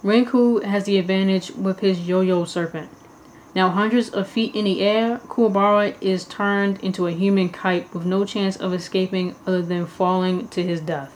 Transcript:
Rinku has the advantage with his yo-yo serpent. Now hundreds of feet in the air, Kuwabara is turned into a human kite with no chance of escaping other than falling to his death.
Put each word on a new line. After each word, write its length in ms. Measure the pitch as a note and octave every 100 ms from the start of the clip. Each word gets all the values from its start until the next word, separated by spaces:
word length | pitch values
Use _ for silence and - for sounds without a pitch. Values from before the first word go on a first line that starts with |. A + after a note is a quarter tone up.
Rinku 600 | G3+ A3+ B3 B3 A#3+ A3+
has 220 | G3+ G3+ G3
the 120 | G3
advantage 540 | F3+ F#3+ G3 F#3+ -
with 280 | - F#3+ F#3+
his 280 | G3 F3+ F3
yo-yo 380 | F#3 F#3 F3+ E3+
serpent. 440 | F3 E3+ E3 C#3+ - - - - - - F#3+
Now 140 | F#3
hundreds 400 | F3+ A3 A#3+ A3+
of 180 | G3+ F#3+
feet 260 | - A3+ G#3
in 100 | G3+
the 160 | F#3
air, 380 | G3 G#3+ A3+ A#3+ -
Kuwabara 680 | - A3 G3 G3+ G#3 G#3 -
is 240 | F#3+ F#3 F3
turned 540 | - G3+ G3+ G3+ G3
into 260 | F#3+ F#3 F3
a 40 |
human 380 | E3+ G3 G3 F3+
kite 420 | - F#3+ F3+ F3+
with 120 | F3 F3
no 200 | F#3+ G3+
chance 300 | G#3+ G3 F#3+
of 160 | F#3+
escaping 600 | F3+ F3+ F#3+ F#3 F#3+ F3+ - -
other 160 | F#3
than 240 | F3 F3+ E3+
falling 600 | - F3+ F#3 F#3 F#3 -
to 120 | -
his 200 | F3+ E3+
death. 320 | D#3 D#3 C3+